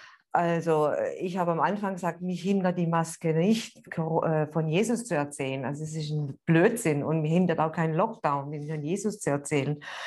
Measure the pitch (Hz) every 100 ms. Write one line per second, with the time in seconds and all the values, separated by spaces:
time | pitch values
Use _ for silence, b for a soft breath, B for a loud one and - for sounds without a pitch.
0 | B B _ - 170 170 165 156 151 -
1 | 104 69 175 185 170 165 147 202 202 185
2 | 180 170 180 175 180 196 180 175 170 165
3 | 160 - 165 160 180 226 - - - -
4 | 160 160 - 156 151 165 160 160 220 233
5 | 233 160 143 - 135 135 127 147 156 160
6 | 151 151 143 - - 165 196 226 165 143
7 | 139 160 151 170 180 156 156 156 160 160
8 | 202 165 151 143 139 151 147 156 147 196
9 | 214 - - 143 143 151 135 147 B B